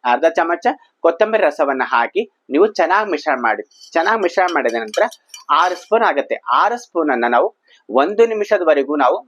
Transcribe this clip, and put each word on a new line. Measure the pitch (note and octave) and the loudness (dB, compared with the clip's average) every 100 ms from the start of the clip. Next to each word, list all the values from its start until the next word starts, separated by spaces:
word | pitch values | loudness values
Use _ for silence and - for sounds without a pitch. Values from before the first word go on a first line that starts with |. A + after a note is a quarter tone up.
| B2 | 0
ಅರ್ಧ | B2+ D#3+ E3 | 2 2 0
ಚಮಚ | E3 E3+ A#3+ C#4+ _ _ E3 | -2 0 -2 -4 _ _ 0
ಕೊತ್ತಂಬರಿ | E3 G#3+ A3 E3+ | 2 0 2 0
ರಸವನ್ನು | D3 C#3+ C3 A#2+ | 0 -2 -2 0
ಹಾಕಿ | B2 A#2 F#3 A#3 _ _ | 0 0 -2 -6 _ _
ನೀವು | C3+ G#3+ G#3+ | 2 2 2
ಚೆನ್ನಾಗಿ | E3 F#3+ G#3 | 0 0 0
ಮಿಶ್ರಣ | D3+ - C3+ A#2 | -4 -2 -2 0
ಮಾಡಿ. | G#2+ - _ - E3+ | -2 -6 _ -6 -2
ಚೆನ್ನಾಗಿ | F3 A3+ F3+ | 0 -2 -2
ಮಿಶ್ರಣ | F#3 F3+ D#3+ | -2 0 0
ಮಾಡಿದ | B2 A#2 A2 | -2 -2 -6
ನಂತರ | - G#3+ - _ - - D3 | -2 -2 -4 _ -20 -2 0
ಆರು | F3+ F3+ | 0 -2
ಸ್ಪೂನ್ | - A3 G#3+ | -2 0 2
ಆಗುತ್ತೆ. | C#3+ C3+ A2+ - C3 | 0 -4 -8 -2 0
ಆರು | F#3+ A#3+ - | 0 -2 -8
ಸ್ಪೂನ್ | E3+ D3+ B2 | -4 -2 0
ಅನ್ನ | A#2+ A#2+ | 0 0
ನಾವು | F3+ _ _ _ - | 0 _ _ _ -4
ಒಂದು | A2+ D#3 G#3 A3+ | -2 0 0 0
ನಿಮಿಷದವರೆಗೂ | G#3+ G3+ G#3 F3 E3 C3+ D3 C3 | 0 -2 0 2 0 0 0 0
ನಾವು | F#3 | 0